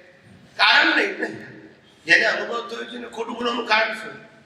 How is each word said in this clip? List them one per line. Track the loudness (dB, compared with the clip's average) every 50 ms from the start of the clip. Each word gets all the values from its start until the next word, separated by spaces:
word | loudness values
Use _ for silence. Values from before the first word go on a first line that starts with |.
| -20 -20 -20 _ _ -20 -20 -20 -20 -12 -2 2
કારણ | 4 6 6 6 4 4 4
નહીં | 2 0 0
ને. | -2 -4 -6 -6 -6 -10 -14 -16 -18 -20 -20 -20 -20 _ _ _ _ _ _
જેને | 4 4 4 4
અનુભવ | 4 0 0 -2 -4 -6 -6 -6 -8
થયો | -10 -10 -10
છે | -10 -12 -12
ને | -12 -12
ખોટું | -10 -10 -8 -8 -6
બોલવાનું | -4 -4 -2 -2 -2 0 2
કારણ | 2 2 2 0 -2
શું? | -6 -10 -12 -14 -16 -18 -20 -20 -20 -20